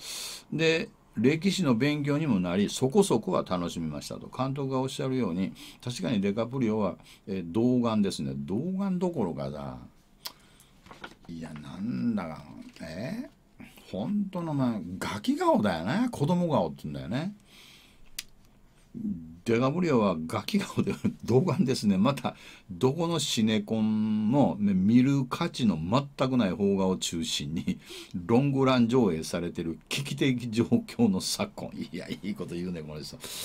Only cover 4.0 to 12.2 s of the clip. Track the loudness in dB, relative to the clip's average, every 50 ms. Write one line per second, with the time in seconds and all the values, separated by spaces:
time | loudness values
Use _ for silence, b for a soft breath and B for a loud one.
4 | -10 -10 -12 -12 -14 -10 -6 -4 -4 -4 -4 -4 -4 -2 -2 -2 -2 -4 -4 -4
5 | -4 -2 -2 0 0 0 0 -2 -2 -4 -6 B B B B B -10 -10 -6 -4
6 | -2 -2 0 0 0 0 0 0 -2 -2 -2 0 0 0 2 0 0 -2 -4 -6
7 | B B B B B -8 -6 -6 -4 -2 0 2 4 4 4 4 2 2 2 2
8 | 2 2 0 -2 -4 -4 -6 -6 -4 -4 -2 -2 -2 -2 -4 -2 -2 -2 0 0
9 | 0 0 0 0 -2 -2 -2 -4 -6 -6 -6 -8 -8 -10 -10 -12 -14 -18 -20 _
10 | _ _ _ _ -16 -16 B B B B B B B B B B B B B B
11 | B B B -18 -16 -14 -12 -12 -12 -12 -14 -14 -14 -12 -10 -8 -6 -4 -2 -2
12 | 0 0 0 -2